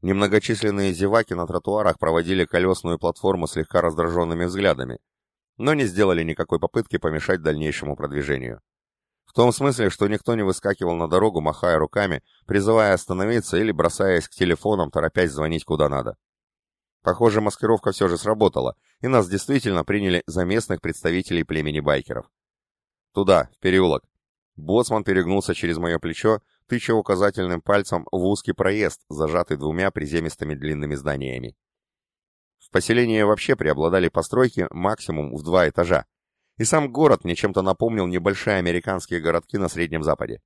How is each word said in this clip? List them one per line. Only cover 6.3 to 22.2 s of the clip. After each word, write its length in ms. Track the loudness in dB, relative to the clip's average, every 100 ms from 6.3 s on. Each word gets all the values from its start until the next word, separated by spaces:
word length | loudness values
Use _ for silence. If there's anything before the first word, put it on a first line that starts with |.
| -4 -2 -2
попытки 380 | 0 -2 -4 -4
помешать 420 | -2 -4 -2 -2
дальнейшему 560 | 0 -2 -4 -6 -8 -6
продвижению. 640 | -6 -6 -4 -4 -6 -12 _ _ _ _ _ _
В 80 | _
том 180 | 2 2
смысле, 380 | 4 -2 0 -2
что 200 | 0 -2
никто 260 | -2 -2
не 80 | -2
выскакивал 540 | 0 -2 -2 -2 -2 -2
на 120 | 0
дорогу, 320 | 2 2 0
махая 380 | -2 -2 0 2
руками, 440 | 0 -2 -2 -4 _ _
призывая 480 | -2 -2 2 4 4
остановиться 640 | 2 0 -4 0 -2 -2 -2
или 160 | -2
бросаясь 560 | -2 -4 -2 0 0 -2
к 40 |
телефонам, 580 | -2 0 0 0 -2 -2
торопясь 420 | -2 -2 0 0
звонить 320 | 0 -4 -4
куда 240 | -4 0 0
надо. 300 | 0 -6 -10 _ _ _ _ _ _ _ _
Похоже, 380 | -4 2 2 2
маскировка 520 | -2 -2 0 0 0
всё 160 | 0 0
же 100 | 0
сработала, 580 | -2 2 2 2 -4 -6 _ _
и 80 | 2
нас 180 | 2 2
действительно 580 | -2 0 -2 0 -2
приняли 380 | 0 0 2 0 -2
за 180 | -4
местных 380 | 0 -2 -2 -6
представителей 640 | -6 -4 -2 -2 -2 -4
племени 360 | -2 -4 -2 -2
байкеров. 460 | 0 0 -2 -10